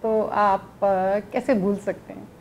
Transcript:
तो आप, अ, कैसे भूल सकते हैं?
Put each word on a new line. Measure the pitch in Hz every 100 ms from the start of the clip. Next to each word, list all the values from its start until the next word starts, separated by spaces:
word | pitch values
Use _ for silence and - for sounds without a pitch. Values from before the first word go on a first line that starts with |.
तो | 226 220 208
आप, | - 208 196 - -
अ, | 202 190 190 202 202
कैसे | 254 247
भूल | 240 190 196
सकते | 196 185 -
हैं? | 196 202 -